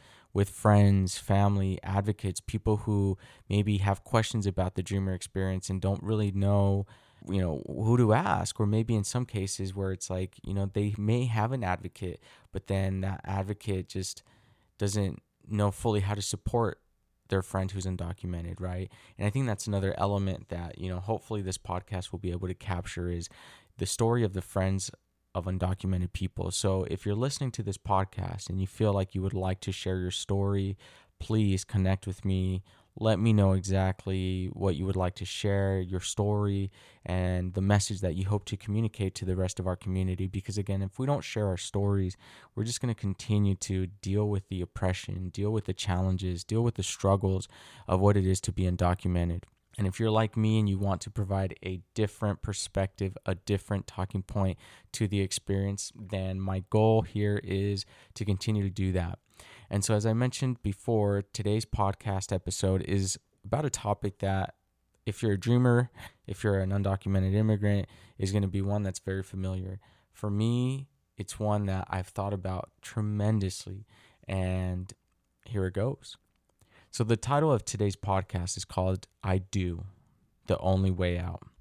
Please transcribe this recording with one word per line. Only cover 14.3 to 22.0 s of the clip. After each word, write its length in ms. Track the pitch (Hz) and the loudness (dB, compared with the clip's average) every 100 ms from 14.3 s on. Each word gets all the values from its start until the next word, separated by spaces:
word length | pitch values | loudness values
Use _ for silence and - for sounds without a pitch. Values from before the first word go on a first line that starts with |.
| _ _ _ _ - | _ _ _ _ -4
doesn't 440 | 101 104 98 - _ _ - | -2 0 -2 -4 _ _ -4
know 240 | 104 101 | 2 2
fully 300 | - 117 104 | 2 0 2
how 120 | 98 | 2
to 80 | 104 | -2
support 600 | - 104 - 120 107 - _ _ _ _ - | -4 -4 -2 0 0 -4 _ _ _ _ -2
their 120 | 95 | -2
friend 260 | - 95 95 | 0 -2 -2
who's 160 | 98 92 | -4 -4
undocumented, 720 | 90 87 90 90 90 85 87 | -4 -6 -6 -6 -6 -6 -6
right? 320 | 90 92 92 - - - | -6 -6 -8 -12 -20 -4
And 100 | 104 | -2
I 20 | |
think 160 | 131 131 | 0 -2
that's 220 | 101 - | -2 0
another 260 | 101 95 - | 0 0 0
element 520 | 101 101 98 - - | 0 2 0 -4 -6
that, 300 | 85 85 - | -8 -8 -8
you 100 | 92 | -6
know, 100 | 90 | -6
hopefully 440 | 95 113 - 107 | -4 -4 -4 -6
this 160 | 95 92 | -4 -6
podcast 520 | - 90 - 95 | -6 -6 -6 -8